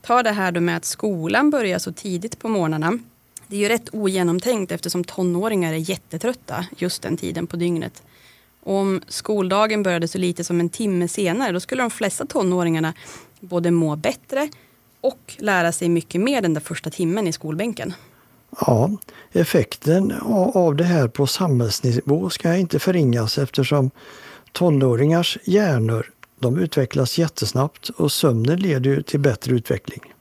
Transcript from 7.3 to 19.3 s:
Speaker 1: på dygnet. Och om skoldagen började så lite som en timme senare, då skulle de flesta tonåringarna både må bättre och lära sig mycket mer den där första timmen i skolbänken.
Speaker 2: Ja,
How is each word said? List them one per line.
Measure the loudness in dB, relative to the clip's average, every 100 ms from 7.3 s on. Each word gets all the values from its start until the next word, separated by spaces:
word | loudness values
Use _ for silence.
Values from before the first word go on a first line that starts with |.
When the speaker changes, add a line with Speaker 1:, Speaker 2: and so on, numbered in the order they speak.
| -6 -6
Speaker 1:
på | -4
dygnet. | -2 -2 -6 -14 _ _ -20 _ _ _
Och | -4
om | 0 0 -2 -6
skoldagen | -10 -4 -2 0 2 2 2
började | 0 0 -2
så | -2
lite | -4 -4
som | -2 0
en | 0
timme | -2 -2 0 -2
senare, | -2 -2 0 -2
då | -4
skulle | -4 -2
de | -2
flesta | -2 -4 -4 -4
tonåringarna | 0 2 2 2 0 -2 -4 -18 -20 -20 _
både | -6 -2 2
må | 2 2 0
bättre | -2 -4 -6 -4 -4 -8 _ _ _ _
och | -4 -4 -20 -6
lära | 0 2 0
sig | 0 0
mycket | 0 0 -2
mer | 0 2
den | 0
där | -2
första | -4 -8 -8
timmen | -4 -2 0 -2
i |
skolbänken. | -4 -6 -4 -4 -4 -8 -10 -20 _ _ _ _ -2
Speaker 2:
Ja, | 2 4 2 -2 -10 -20 -2